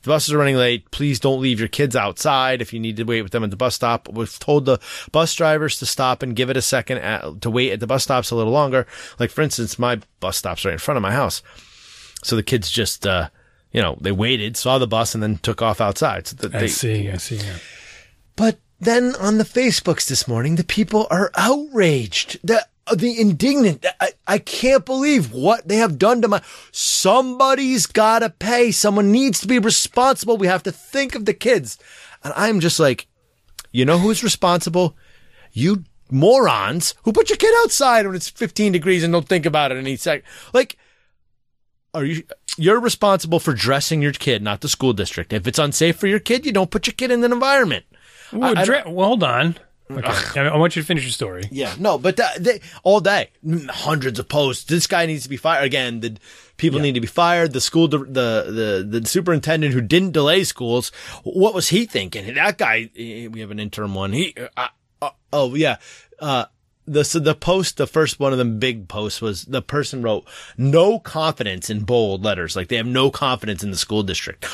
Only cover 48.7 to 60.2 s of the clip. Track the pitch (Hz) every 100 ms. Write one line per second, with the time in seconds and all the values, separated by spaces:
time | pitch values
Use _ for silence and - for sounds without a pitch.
48.7 | 269 165 175 196 240 147 120 160 165 -
49.7 | _ - 131 120 104 - 143 143 151 165
50.7 | 165 156 165 127 - 110 90 104 135 127
51.7 | - 202 151 175 185 226 - 185 214 -
52.7 | - 180 208 185 202 - _ 156 165 135
53.7 | - 147 151 131 110 - 151 139 123 -
54.7 | 165 - 180 170 156 127 135 160 156 139
55.7 | 139 123 117 117 107 - - - - 160
56.7 | 143 147 123 117 - 170 175 165 131 -
57.7 | 165 165 147 135 131 120 110 - 110 107
58.7 | 95 101 113 113 185 175 160 156 160 151
59.7 | 127 113 170 190 156